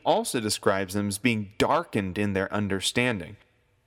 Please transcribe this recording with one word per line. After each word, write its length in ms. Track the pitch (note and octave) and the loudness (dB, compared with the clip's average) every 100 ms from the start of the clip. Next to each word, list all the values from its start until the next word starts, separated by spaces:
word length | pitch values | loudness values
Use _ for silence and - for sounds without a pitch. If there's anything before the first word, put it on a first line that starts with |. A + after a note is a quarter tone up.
also 360 | - F#3 A#3 C3 | 2 2 0 -2
describes 560 | G#2+ - A2 F#2+ F#2+ G#2 | -2 0 2 2 0 -2
them 120 | G2+ | -2
as 100 | G2+ | 0
being 360 | B2 A2 G2 - | 0 0 -2 0
darkened 600 | B2 D3+ E3+ A2+ F#2+ G2 | 2 2 0 -2 -2 -2
in 160 | G#2 | 0
their 180 | F#2+ F#2+ | 0 0
understanding. 840 | G#2 G2+ F#2+ - A#2+ B2 G#2+ D#2 G#2 _ _ _ _ | -2 -2 -2 -2 0 0 0 -6 -16 _ _ _ _